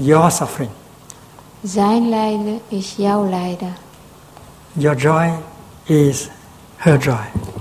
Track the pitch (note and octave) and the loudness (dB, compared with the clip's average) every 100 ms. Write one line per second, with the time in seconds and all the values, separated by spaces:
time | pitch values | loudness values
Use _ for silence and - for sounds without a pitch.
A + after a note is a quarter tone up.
0 | C3+ D#3 E3 - C#3+ - A#2+ - - - | 4 4 4 2 -4 -6 -8 -10 -20 -20
1 | - - - - - - G3+ G3+ G3+ A#3 | -20 -20 -20 -20 -20 -14 -6 0 2 2
2 | A#3 A3 G#3+ G#3 G#3 A3+ - G3 F#3+ - | 2 0 0 -2 -4 -8 -8 -8 -6 -2
3 | G3+ G#3 G3 F3+ F3+ F3 F3+ F3+ - - | 0 2 0 -2 -4 -6 -8 -12 -18 -20
4 | - - - - - - - D#3+ D3 B2+ | -20 -20 -20 -20 -20 -20 -10 -2 0 2
5 | D3+ D#3+ E3+ D#3+ - - - - - D3+ | 2 2 0 -2 -10 -20 -20 -10 0 4
6 | C#3+ B2+ - - - - - - E3+ C#3 | 4 0 -8 -16 -20 -20 -20 -2 2 4
7 | C3+ A#2 G#2+ - - - | 2 -4 -4 -8 -8 -14